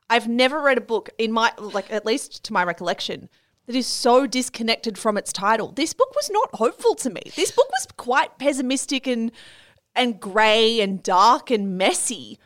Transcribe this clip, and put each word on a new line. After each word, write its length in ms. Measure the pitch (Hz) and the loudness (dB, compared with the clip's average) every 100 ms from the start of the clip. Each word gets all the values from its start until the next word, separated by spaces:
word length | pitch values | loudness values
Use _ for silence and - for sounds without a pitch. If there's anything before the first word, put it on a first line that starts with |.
| - | -2
I've 180 | 233 226 | 0 0
never 320 | 240 254 302 | 2 2 2
read 160 | 285 247 | 2 0
a 40 | |
book 280 | 202 220 - - | 0 -4 -4 -4
in 140 | 226 | -2
my, 220 | 226 226 - | 2 0 -2
like, 320 | 208 196 - | -8 -8 -6
at 140 | 214 220 | -6 -2
least 380 | 269 - - - | -4 -6 -16 -6
to 80 | |
my 100 | 202 | -2
recollection, 680 | 175 170 175 - - 185 - _ _ _ - | -2 -4 -6 -4 -8 -10 -14 _ _ _ -6
that 80 | 254 | -4
is 100 | 233 | -4
so 380 | - 240 254 269 | 0 4 4 4
disconnected 680 | 254 247 - 226 - 226 190 | -2 -4 -4 -2 -2 -4 -4
from 200 | 220 208 | 0 0
its 140 | - | -2
title. 400 | - 196 220 151 | -2 0 2 0
This 220 | - 311 | -4 -4
book 200 | - 539 587 | 0 0 0
was 140 | 587 | -2
not 180 | 415 - - | 0 0 0
hopeful 400 | 226 - 466 - | -2 2 0 0
to 140 | 247 | -4
me. 100 | 175 - - | -8 -10 -4
This 160 | 427 | 0
book 180 | - 539 | 2 0
was 160 | 762 - - | -2 -8 -10
quite 420 | 240 277 - - | 0 0 0 -2
pessimistic 680 | 285 262 254 262 - 269 262 | -2 0 -2 -2 -2 -4 -2
and, 240 | 240 226 - - - _ _ _ - | -2 -4 -8 -20 -20 _ _ _ -2
and 240 | 247 202 | -2 -2
grey 640 | 202 202 214 220 226 233 | -4 2 4 4 4 2
and 200 | 196 196 | 0 -2
dark 480 | - 185 220 285 - | 2 6 6 6 2
and 260 | 226 196 180 | -2 0 0
messy. 600 | 349 359 - 196 107 - | 0 0 -4 -8 -12 -20